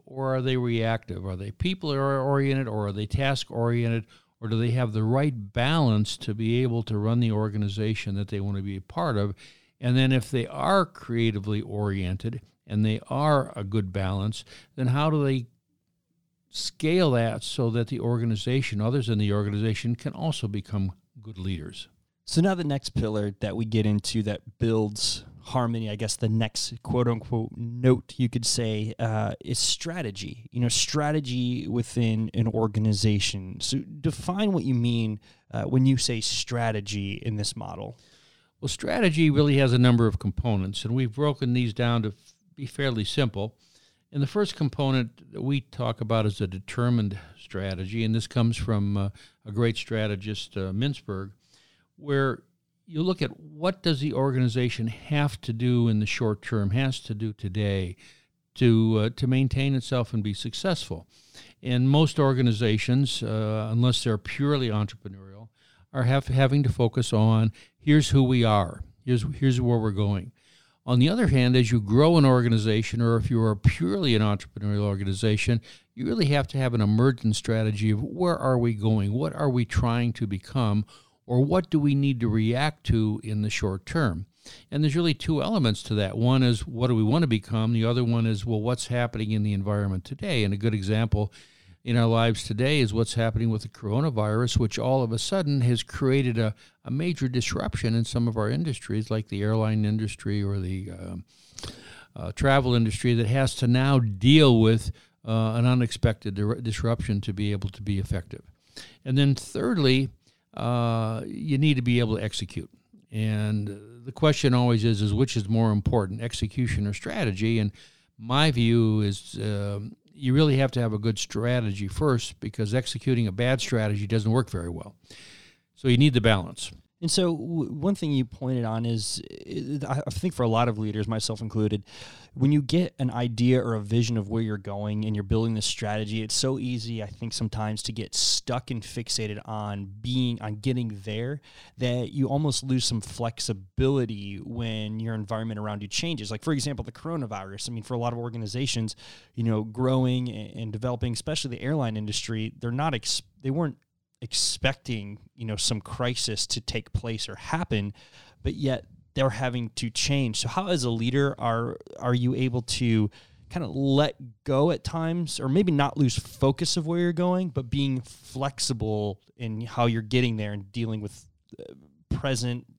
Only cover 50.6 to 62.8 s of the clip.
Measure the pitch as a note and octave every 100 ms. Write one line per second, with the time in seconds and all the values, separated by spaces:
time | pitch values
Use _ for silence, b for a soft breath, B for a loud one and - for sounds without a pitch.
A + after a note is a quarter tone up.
50.6 | F#2+ F#2+ C#3 C3+ - F#2+ G2 G2+ b b
51.6 | b b b _ C#3+ C#3 C3+ - - _
52.6 | _ _ - D#3 F3+ F#3 D3 - D#3 D3+
53.6 | F3 F#3+ E3+ C#3+ D3 - C#3 C3 B2+ A#2+
54.6 | B2 - A2+ A2 - D3 D3 - - A2+
55.6 | B2 B2 A#2 G#2+ G#2 - A#2 G#2 - A2+
56.6 | G2+ A2 C3+ B2+ - G#2+ A2 G#2 G2+ G2
57.6 | G#2 G2 F2+ - b b b _ _ -
58.6 | B2 A2+ A2 A2 G#2+ A#2+ C3 C3 C3+ C3+
59.6 | C#3 C3+ - B2+ A2+ A#2 G#2 G2 A#2+ -
60.6 | F#3+ E3+ - D#2+ - B B B B B
61.6 | B2+ B2 C3 D3 D#3 - C#3 B2+ B2 G#2+
62.6 | A#2 G#2+